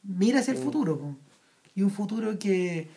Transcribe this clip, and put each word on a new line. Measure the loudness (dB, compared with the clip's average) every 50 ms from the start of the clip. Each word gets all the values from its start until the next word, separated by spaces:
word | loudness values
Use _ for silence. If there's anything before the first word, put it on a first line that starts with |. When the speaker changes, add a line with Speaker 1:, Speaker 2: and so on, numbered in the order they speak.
Speaker 1:
Mira | -8 -6 0 2 4 4 4 4
hacia | 2 2 -2
el | -2
Speaker 2:
Mm. |
Speaker 1:
futuro, | -2 -2 0 0 0 0 0 -2
po. | -4 -10 -12 -12 -16 _ _ _ _ _ _ _ _ _ _
Y | 0
un | 0 0
futuro | 2 0 -4 -4 -2 -2 -2 -2 -4 -2
que, | 0 0 2 2 2 0 -2 -4 -6 -8 -16